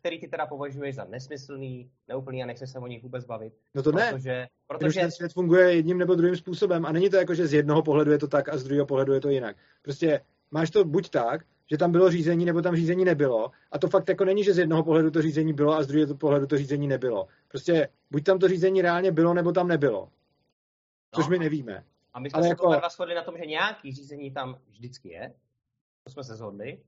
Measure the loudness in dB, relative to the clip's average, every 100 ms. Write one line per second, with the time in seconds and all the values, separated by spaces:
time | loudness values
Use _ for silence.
0 | -8 -8 -10 -8 -6 -6 -10 -8 -8 -8
1 | -12 -14 -12 -14 -12 -12 -12 -12 -16 _
2 | -12 -10 -8 -8 -8 -10 -12 -12 -12 -14
3 | -12 -12 -10 -12 -12 _ _ -2 0 2
4 | 0 -4 -6 -6 -8 _ -14 -4 -2 0
5 | -2 -2 -8 -2 4 6 6 6 2 0
6 | 2 2 2 0 -6 -2 0 0 0 0
7 | 4 4 2 0 2 2 4 2 4 2
8 | 4 2 2 -2 -2 -6 -2 -2 0 0
9 | 2 2 2 -2 -2 -10 _ _ -12 -2
10 | 0 0 _ _ _ -4 0 2 2 0
11 | -2 -2 -2 -4 -10 _ -6 0 2 6
12 | 6 4 0 0 0 0 0 0 0 2
13 | 2 2 2 0 -4 _ _ -4 0 0
14 | 2 0 2 2 2 2 2 2 2 4
15 | 4 2 0 0 0 2 2 2 0 0
16 | 0 0 0 2 2 -2 -2 -4 -2 -2
17 | -2 -4 -6 _ _ -10 0 2 0 _
18 | _ -4 2 4 4 4 2 2 2 2
19 | 0 2 2 4 2 0 2 2 0 -2
20 | -8 _ _ _ _ _ _ _ _ _
21 | _ -4 0 0 -2 -4 -8 -14 -16 _
22 | _ -14 -6 0 0 2 2 2 0 -6
23 | -6 -6 -8 -12 -8 -4 -4 -6 -14 -16
24 | -16 -14 -12 -10 -10 -12 _ _ -20 -18
25 | -20 -16 -16 _ _ _ _ _ _ _
26 | -20 -16 -16 -14 -14 -14 -14 -16